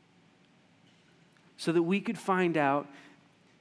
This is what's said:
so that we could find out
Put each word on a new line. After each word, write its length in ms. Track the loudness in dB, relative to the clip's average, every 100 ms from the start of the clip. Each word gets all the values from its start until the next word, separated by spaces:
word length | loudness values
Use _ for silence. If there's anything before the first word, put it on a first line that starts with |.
| _ _ _ _ _ _ _ _ _ _ _ _ _ _ _ -8
so 160 | -2
that 100 | 0
we 180 | 2 0
could 180 | -2 -6
find 380 | -2 0 2 2
out 300 | 2 0 -4 -14 -20 -20 _ _ _ _